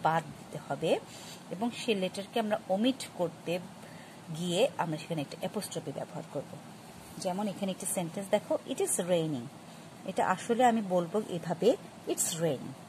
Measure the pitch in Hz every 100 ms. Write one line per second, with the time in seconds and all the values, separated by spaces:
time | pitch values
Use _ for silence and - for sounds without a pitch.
0 | 160 160 151 - - 147 - 143 165 349
1 | - - - - - 175 240 - - 202
2 | 185 - 190 240 214 214 - 196 247 254
3 | - - 165 - - 175 175 - - -
4 | - - - 160 180 175 269 - 170 151
5 | - 156 135 - 185 214 - 160 143 135
6 | 127 - - 143 - - - - - -
7 | - - 190 185 214 165 190 180 - 196
8 | 165 202 196 208 - 311 - 269 392 -
9 | 175 175 160 131 123 - - - - -
10 | - 208 - 185 - 233 247 226 196 180
11 | 170 208 214 170 165 165 208 392 - -
12 | - - - 160 165 120 131 131